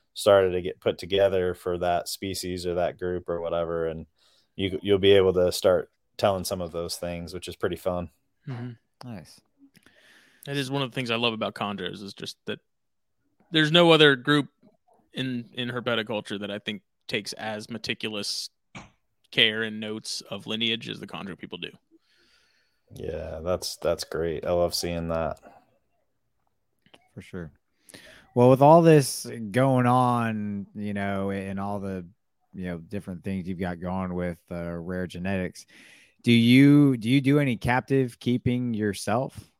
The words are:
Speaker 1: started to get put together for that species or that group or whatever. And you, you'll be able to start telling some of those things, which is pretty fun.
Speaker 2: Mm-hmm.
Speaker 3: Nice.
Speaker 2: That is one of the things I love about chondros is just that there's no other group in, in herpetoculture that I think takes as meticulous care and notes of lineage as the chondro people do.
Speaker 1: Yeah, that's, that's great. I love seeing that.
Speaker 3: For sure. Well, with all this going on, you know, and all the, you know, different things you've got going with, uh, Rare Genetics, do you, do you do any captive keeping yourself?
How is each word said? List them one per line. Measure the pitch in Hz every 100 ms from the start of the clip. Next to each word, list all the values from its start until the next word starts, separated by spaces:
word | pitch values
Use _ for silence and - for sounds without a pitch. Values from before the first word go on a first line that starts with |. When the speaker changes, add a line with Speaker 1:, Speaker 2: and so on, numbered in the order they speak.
| _
Speaker 1:
started | - 104 98 92
to | 90
get | 90 -
put | - 85
together | 85 98 98 95 90
for | 90 92 87
that | 87 87 -
species | - 98 90 90 90 87
or | 87
that | 85 -
group | 90 90 87
or | 85
whatever. | 82 85 82 82 82
And | 80 85 _ _ _ _ -
you, | 95 87
you'll | 101 98
be | 98
able | 98 95
to | 90 90
start | - 98 90 - _ _ -
telling | 107 95
some | 87 95
of | 87
those | 85 85 -
things, | 87 87 87
which | 90 -
is | -
pretty | 98 85
fun. | 92 87 87 - _ _ -
Speaker 2:
Mm-hmm. | 123 123 117 _ _ 127
Speaker 3:
Nice. | 104 - - _ _ _ _ _ _ _ _ _ _ -
Speaker 2:
That | 143
is | 131
one | 139
of | 131
the |
things | 135 123
I | 117
love | 120
about | 110 101
chondros | - 104 98 90 98
is | 98
just | - - - -
that | 104 _ _ _ _ _ _ _ _ _
there's | 160 151
no | 170 170
other | 156 151 131
group | 139 147 139 _ _ _ _ _ _
in, | - 131 123 117
in | - 123
herpetoculture | 120 120 113 110 107 - 101
that | 101
I | 104
think | - 104 - _ -
takes | 117 202
as | - 107 107 107
meticulous | 113 - 117 110 107 101 - - _ _ - - _ _ _ _
care | - 113 107
and | 110 107
notes | 107 110 - -
of | - 101 101
lineage | 110 113 117 -
as | 107
the | 104
chondro | 80 85 85
people | - 87
do. | 87 - _ _ _ _ _ _ _ _ _ _ _
Speaker 1:
Yeah, | - - 80 80 80
that's, | 85 90 - -
that's | 80 82
great. | - 76 82 76
I | -
love | 87 87
seeing | - 87 85 82
that. | 82 80 - - - _ _ _ _ _ _ _ _ _ _ _ _ _ _ _
Speaker 3:
For | -
sure. | - 92 80 - _ _ _ - - - _
Well, | 123 123
with | 131
all | 143 170
this | 165 156 127 - 120 117 110
going | 117 135 127 123
on, | 127 123 120 113 107 104 101 98
you | 104 104
know, | 101 101 98 98
and | 98 95 98
all | 101 101
the, | 98 95 87 _ _ _ _
you | 92 90
know, | 85
different | 85 98 92 87
things | 98 95 87
you've | 87
got | 90 87
going | 90 95 92
with, | 90 87 85 -
uh, | 87 85 85
Rare | 85 92 90
Genetics, | 87 90 98 90 - - - - - _ _
do | 120
you, | 117 117 127 143 147 143 123
do | 110
you | 135
do | 131 147
any | 139 113
captive | - 127 - 135 127 -
keeping | 120 123 123 123 123
yourself? | 110 107 98 - 113 147 - - _